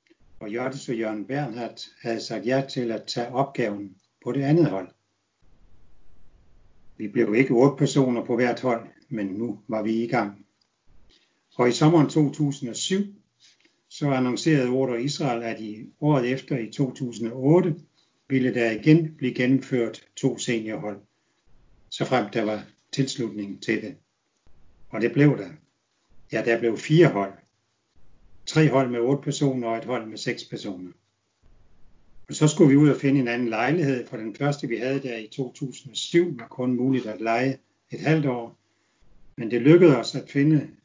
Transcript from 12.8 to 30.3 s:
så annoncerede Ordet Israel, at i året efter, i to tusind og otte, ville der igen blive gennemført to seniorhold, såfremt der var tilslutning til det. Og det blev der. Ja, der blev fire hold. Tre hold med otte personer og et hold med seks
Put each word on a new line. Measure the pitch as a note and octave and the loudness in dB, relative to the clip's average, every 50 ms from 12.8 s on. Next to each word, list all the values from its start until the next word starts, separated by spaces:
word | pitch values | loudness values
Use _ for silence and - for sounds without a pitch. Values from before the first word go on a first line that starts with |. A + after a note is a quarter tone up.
| - - F#3+ G3+ G3+ - - _ _ _ _ _ _ _ _ _ _ _ _ _ _ _ | -4 -2 -2 -2 -2 -4 -8 _ _ _ _ _ _ _ _ _ _ _ _ _ _ _
så | - - D3+ C#3+ | -10 -4 -2 0
annoncerede | C3+ B2+ B2+ B2+ A#2+ G#2 - D#3+ D#3 C#3 B2+ B2 | 0 0 0 0 -2 0 2 2 4 4 2 2
Ordet | B2 C3 C3+ B2 A#2+ A#2 | 0 0 0 0 -2 -2
Israel, | B2 D3 D3 - D#3+ C3 A#2 A#2 A#2 | -4 -4 -4 -2 -2 -2 -2 -2 -4
at | A2+ A2 G#2 | -6 -8 -8
i | A2 G#2+ G#2+ G#2+ - - _ - | -10 -12 -12 -12 -14 -16 _ -2
året | D3+ D3+ D3+ C3+ A#2 B2 | 0 2 2 2 2 0
efter, | C3 C3 - - D3 | -2 -4 -4 -6 -6
i | B2 A2 G#2+ | -6 -6 -6
to | - - C#3 B2 | -4 -4 -4 -4
tusind | A#2+ - C#3 A#2+ A2 G#2 A#2 A2+ | -4 -6 -8 -8 -6 -6 -8 -8
og | A#2+ C3 C3 | -6 0 2
otte, | C#3+ D#3+ F3+ E3+ F3+ - - - _ _ _ _ _ _ _ _ - | 4 4 4 4 2 -2 -6 -8 _ _ _ _ _ _ _ _ -2
ville | C3+ C3 B2+ B2+ G#2+ | 0 0 2 2 0
der | B2 A#2 A2+ | 2 0 0
igen | A2 G#2+ - D#3 D#3 E3+ D#3+ D#3 - | 0 2 6 6 6 6 6 0 -6
blive | - C#3 B2 A#2+ | -4 -4 -4 -2
gennemført | - B2 B2+ C3+ C3 - - C#3 B2 A#2 A2 - - _ _ - | 0 2 4 4 2 2 0 -2 -2 -2 -2 -4 -12 _ _ -8
to | - - C3 A#2 | -2 -2 -2 -2
seniorhold, | - - - A#2+ A2 G#2+ A2 G#2+ - G#2 G#2 G2+ - _ _ _ _ _ _ _ _ _ _ - - _ _ _ _ _ - | -2 -4 -4 -4 -4 -4 -6 -8 -6 -8 -8 -10 -10 _ _ _ _ _ _ _ _ _ _ -20 -20 _ _ _ _ _ -14
såfremt | - - A2+ - G3+ G3+ G#2+ - - | -8 -6 -4 -2 0 -2 -2 -2 -4
der | A#2+ A2 | -4 -2
var | A2 G#2+ G#2 - - _ _ _ - | -2 -4 -6 -10 -14 _ _ _ -10
tilslutning | - D3 C3 - - - A#2+ G#2+ G#2 G#2+ G2+ G2 F#2+ - - | -4 -4 -2 -2 -2 -6 -6 -6 -6 -8 -8 -10 -10 -10 -4
til | - A2 G#2 | -4 -2 -2
det. | A2 G#2 - _ _ _ _ _ _ _ _ _ _ - - - - - _ - - - | -4 -8 -14 _ _ _ _ _ _ _ _ _ _ -20 -20 -20 -20 -20 _ -20 -18 -12
Og | - A2 | -6 -2
det | A2+ A#2+ - | -2 0 2
blev | C#3+ D3 D3 C3 | 4 4 4 4
der. | A2 F#2+ - - - _ _ _ _ _ _ _ _ _ _ - - - - | 2 -4 -12 -14 -20 _ _ _ _ _ _ _ _ _ _ -20 -20 -14 -8
Ja, | - A2+ - | -6 -4 0
der | A#2+ A#2 A#2 | 0 0 0
blev | A#2+ A#2 G#2 | 0 -2 -2
fire | - - - D#3 E3+ E3 | -2 0 4 6 6 6
hold. | - - G2+ G2 G2 - - _ _ _ _ _ _ _ _ _ _ _ - - - - - _ - - - - | 6 4 0 -4 -4 -8 -16 _ _ _ _ _ _ _ _ _ _ _ -20 -20 -20 -20 -20 _ -20 -20 -18 -10
Tre | - - D#3 D#3 C#3+ | -2 2 4 4 6
hold | B2+ C3+ C3+ A#2+ | 4 2 2 0
med | A#2+ A#2+ | 0 0
otte | A#2 C3 C#3+ C#3 - | 0 0 0 0 -2
personer | D3 C#3 - D3 C3+ C3 B2+ A#2 | -6 -4 0 0 0 0 -2 -4
og | A2+ A2+ | -4 -4
et | A2+ G#2+ | -4 -4
hold | G#2+ B2+ A#2 A2 | -6 -6 -6 -6
med | A2 A2 | -10 -12
seks | G2+ - C3 | -8 -6 -6